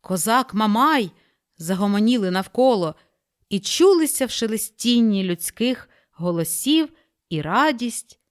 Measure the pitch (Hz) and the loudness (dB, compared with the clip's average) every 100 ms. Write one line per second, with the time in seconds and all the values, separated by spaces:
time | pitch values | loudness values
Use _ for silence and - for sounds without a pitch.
0 | - 185 208 240 254 202 214 208 285 302 | -6 -4 0 0 0 -2 0 2 4 2
1 | 190 _ _ _ _ _ 165 185 202 202 | -2 _ _ _ _ _ -6 -2 0 2
2 | 214 247 185 185 190 - 262 220 165 - | 2 2 0 -2 -4 2 2 2 -2 -6
3 | _ _ _ _ _ 202 - - 370 359 | _ _ _ _ _ -6 -4 2 4 4
4 | 302 - 254 - 226 220 - _ 240 240 | 2 -2 -4 -4 -4 -6 -8 _ 0 2
5 | 226 196 190 175 - - 240 254 - _ | 2 0 -2 -4 -8 -4 -4 -4 -10 _
6 | _ _ 175 170 165 - 254 311 302 _ | _ _ -4 -2 -4 -4 0 0 0 _
7 | _ _ _ 160 147 208 302 240 240 - | _ _ _ -6 -2 0 0 0 -6 -8
8 | - - _ | -16 -20 _